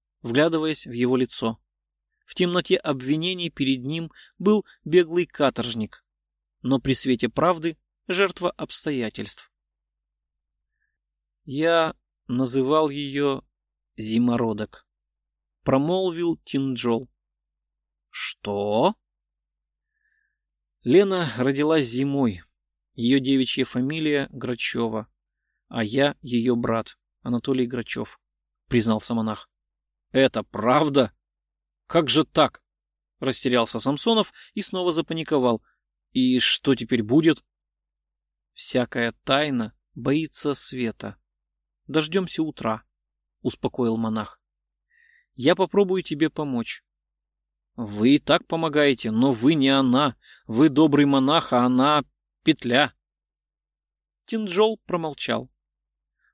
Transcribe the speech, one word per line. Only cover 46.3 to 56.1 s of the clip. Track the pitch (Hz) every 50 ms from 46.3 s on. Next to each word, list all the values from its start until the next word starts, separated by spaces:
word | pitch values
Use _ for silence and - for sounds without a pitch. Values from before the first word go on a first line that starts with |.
| - - 151 143 127 117 113 - - - - _ _ _ _ _ _ _ _ _ _ _ _ _ _ _ _ _ _
«Вы | - 117 101 104 104 110 131 143
и | 147
так | - - 156 175 -
помогаете, | - 165 165 165 160 143 151 147 143 127 - - 113
но | 110 113 127 139 123
вы | 107 123 147 170
не | 147 135
она. | 135 139 135 135 123 123 135 151 135 - - _ - - _ _
Вы | - 110 117 156 160
добрый | 127 143 160 151 139 147 143
монах, | 139 139 135 131 139 156 165 - -
а | 131 120 123
она | 127 127 127 135 147 151 147 127 - _ _ _ _ _ _ _
петля». | 156 151 - - 120 120 131 147 - - _ _ _ _ _ _ _ _ _ _ _ _ _ _ _ _ _ _ _ _ _ _ _ _ _ _
Тинджол | - 226 220 214 190 165 196 214 220 220 - _
промолчал. | - 180 170 165 156 139 - - - 113 113 127 - _ _ _ _ _ _ _ _ _ _ _ _